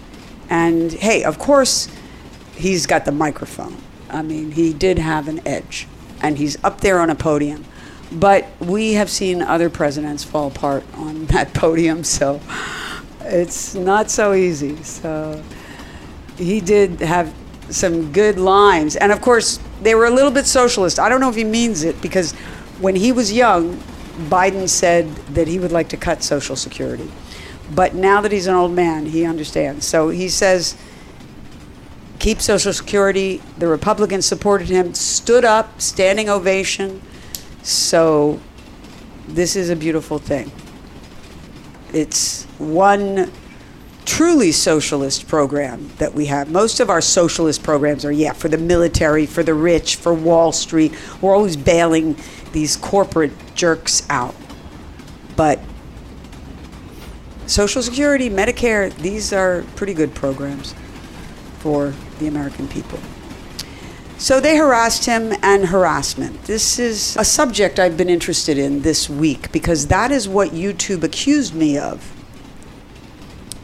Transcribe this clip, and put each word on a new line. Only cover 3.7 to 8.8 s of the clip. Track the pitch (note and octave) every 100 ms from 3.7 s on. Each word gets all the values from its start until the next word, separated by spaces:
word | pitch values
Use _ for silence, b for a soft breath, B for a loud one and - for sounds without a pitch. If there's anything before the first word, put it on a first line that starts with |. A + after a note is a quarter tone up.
| - - - -
I | D#3+
mean, | D#3 D#3 D#3
he | D3+ E3
did | D3 F#3 E3+
have | D#3+ D#3 D3
an | D#3+ -
edge, | C3 - - - - - -
and | D3+ C#3+
he's | D3 -
up | - -
there | G3+ F3+
on | E3
a |
podium. | D#3 D#3+ D3 D3 D3+ - B B B B
But | E3 G3 G3 - -
we | F3 G#3